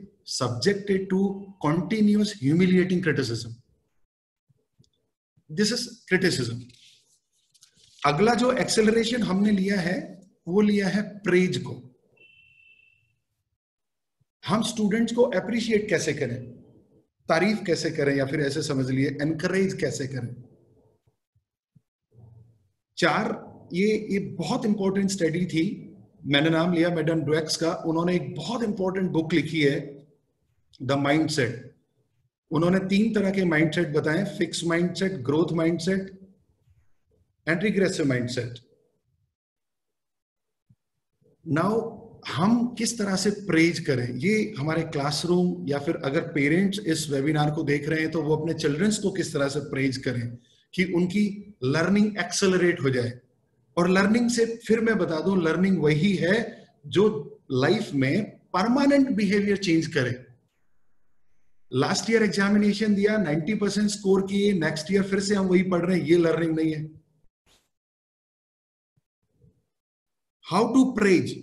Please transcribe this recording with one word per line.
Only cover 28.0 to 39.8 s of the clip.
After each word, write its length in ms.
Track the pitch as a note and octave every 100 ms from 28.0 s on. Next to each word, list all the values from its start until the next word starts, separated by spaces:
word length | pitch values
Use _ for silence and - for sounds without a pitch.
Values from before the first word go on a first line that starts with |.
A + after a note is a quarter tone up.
| F3 F3+
एक 180 | C3+
बहुत 280 | - D3+ A#3+
इंपॉर्टेंट 480 | A3+ G3+ F#3 F#3+ F#3
बुक 220 | D3+ D#3
लिखी 300 | E3+ C#3 D#3+
है, 360 | C#3+ D3+ - - - _ _ _ _ _ _ _
The 160 | B2+ C#3
Mindset। 540 | C#3 D3+ D#3 - A#2 - - _ _ _ _ _ _ _ _
उन्होंने 280 | D#3 F3 F#3+
तीन 360 | F#3+ G3+ A3+
तरह 160 | G#3 F#3+
के 140 | F#3+
माइंडसेट 440 | F3+ D3+ D#3+ F3+ D#3
बताए, 360 | D3 D3+ D#3+
फिक्स 400 | G3+ - E3+ -
माइंडसेट, 480 | E3 E3+ F3 F3 F#3+
ग्रोथ 400 | F#3 A#2+ D3+ E3
माइंडसेट 680 | E3 E3 E3+ F#3+ F#3+ F#3+ - - _ _ _ _ _ _ _ _ _ _ _ D3+
and 120 | D#3+
regressive 440 | G#3 G3 F3+ - C#3+
mindset। 440 | B2 A2+ - A2+ - _ _ _ _ _ _ _ _ _ _ _ _